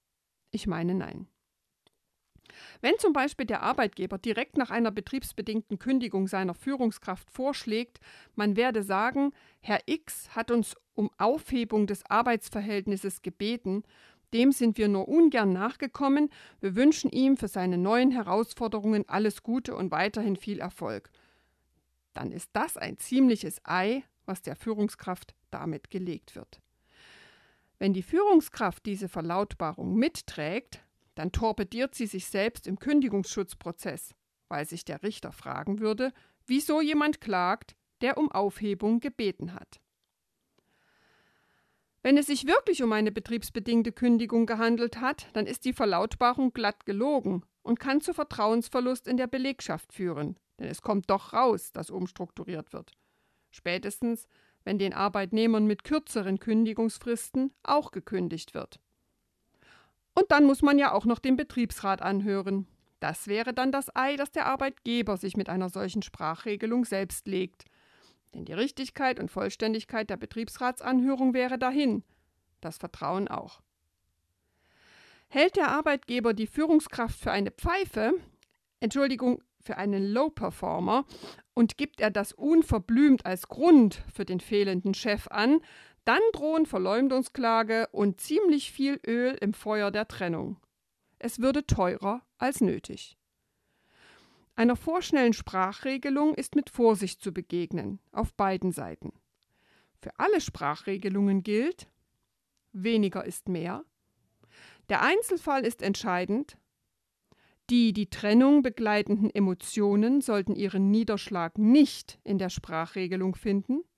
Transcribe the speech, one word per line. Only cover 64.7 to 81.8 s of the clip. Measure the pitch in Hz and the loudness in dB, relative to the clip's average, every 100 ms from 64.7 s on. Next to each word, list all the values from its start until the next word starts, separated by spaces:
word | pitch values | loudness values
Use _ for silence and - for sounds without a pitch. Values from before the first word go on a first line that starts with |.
| - - 240 214 190 | -4 -4 -2 0 -2
sich | 196 196 | -4 -4
mit | 190 | -4
einer | 185 185 | -4 -4
solchen | 190 190 208 | -4 -6 -6
Sprachregelung | - - 160 165 226 208 220 240 240 | -8 -8 -8 -6 -6 -6 -2 -2 0
selbst | 196 196 - - | -2 -4 -8 -6
legt. | 190 185 _ - _ _ _ _ _ _ | -4 -4 _ -20 _ _ _ _ _ _
Denn | - | -16
die | - | -12
Richtigkeit | 165 269 - 262 - 262 - | -6 -6 -6 -12 -4 -2 -2
und | - | -6
Vollständigkeit | - 190 - 220 220 - 226 220 | -6 -6 -2 -2 -2 -4 -6 -6
der | 190 | -8
Betriebsratsanhörung | - 226 226 - 247 254 - 262 254 269 262 254 | -8 -8 -8 -4 -6 -4 0 2 2 2 2 2
wäre | 254 254 | 0 0
dahin. | 254 269 277 202 - _ _ _ _ _ | 0 2 2 0 -4 _ _ _ _ _
Das | 165 - | -14 -12
Vertrauen | 170 - 147 185 202 | -14 -8 -4 -2 -2
auch. | - - - _ _ _ _ _ _ _ _ _ _ _ _ _ - - _ _ | -6 -10 -18 _ _ _ _ _ _ _ _ _ _ _ _ _ -20 -20 _ _
Hält | 277 339 392 | 4 4 4
der | 302 | 2
Arbeitgeber | 285 311 277 - 247 233 | 2 2 0 -2 -2 0
die | 214 220 | 0 -2
Führungskraft | - 320 311 - - 226 - | -2 4 4 4 -6 -6 -4
für | 254 | -2
eine | 202 196 | 0 -2
Pfeife, | - - 370 392 - 214 349 - _ _ _ _ - | -2 -2 0 -2 0 0 0 -4 _ _ _ _ -6
Entschuldigung, | 220 269 277 240 254 240 _ _ | -2 0 0 2 0 0 _ _
für | - - | -12 -4
einen | 202 202 196 | -2 0 0
Low-Performer | 220 302 311 185 - 185 165 180 240 285 - - - _ | 0 0 -2 -8 -6 -4 -2 0 0 0 -10 -20 -20 _
und | - 233 | 2 2
gibt | - | 2